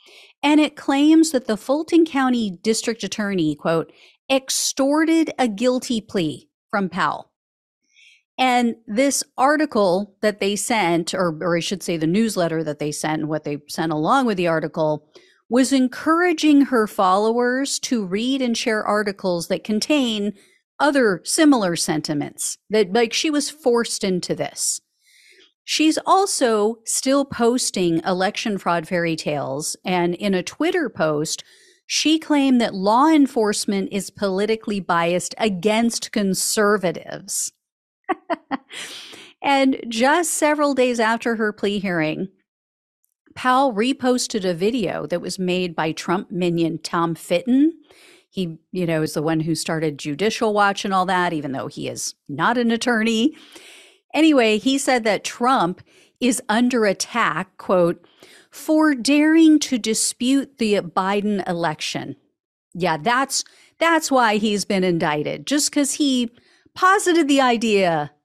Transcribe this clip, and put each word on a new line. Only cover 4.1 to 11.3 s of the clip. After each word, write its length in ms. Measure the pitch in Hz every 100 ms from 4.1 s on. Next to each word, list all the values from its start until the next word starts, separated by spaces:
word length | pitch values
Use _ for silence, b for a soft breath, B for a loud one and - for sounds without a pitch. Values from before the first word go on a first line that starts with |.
| b -
"extorted 1040 | 269 262 - - - 269 302 320 330 311 -
a 100 | 254
guilty 540 | 202 247 254 - 233
plea 480 | - 202 156 127 _ _ -
from 180 | 208 190
Powell." 420 | 175 151 - - _ _ _ _ _ b b b b b -
And 420 | 254 247 240 226 -
this 360 | 208 185 - - -
article 800 | 262 302 302 233 202 180 208 -
that 180 | 214 202
they 160 | 196 202
sent, 580 | - 226 175 170 -
or, 240 | 190 180